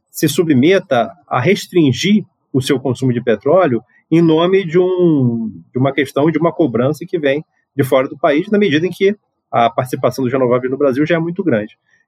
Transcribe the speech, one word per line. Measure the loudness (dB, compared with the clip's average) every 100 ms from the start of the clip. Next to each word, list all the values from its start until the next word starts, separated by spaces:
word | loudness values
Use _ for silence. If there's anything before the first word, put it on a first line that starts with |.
| _
se | -4 -2
submeta | 0 0 2 4 2 2 -2 -2 -8 _
a | -2
restringir | 0 -2 0 0 2 0 0 0 0 _ _
o | -4
seu | -2 -2
consumo | -2 -4 -2
de | -2
petróleo | -2 -2 2 2 2 -2 -6 _ _
em | 2
nome | 4 2 2 0 0
de | 0
um, | 0 2 2 2 0 -2 -8 -10 -10
de | -2
uma | -2
questão, | -2 -4 0 0
de | 0
uma | -2
cobrança | 0 -2 0 -2 -4 -6
que | -4
vem | -2 -2 -6 _ _ -4
de |
fora | 0 0 0
do | -2
país, | 0 0 0
na | 0
medida | 2 0 -2
em |
que | 0 -2 -2 _ _ _
a | 0 0
participação | 0 -6 -2 -2 -2
dos | -2
renováveis | 0 0 0 -2
no | 0
Brasil | 0 0 0
já | 0
é |
muito | -2 -4
grande. | -2 -2 -4 _ _ _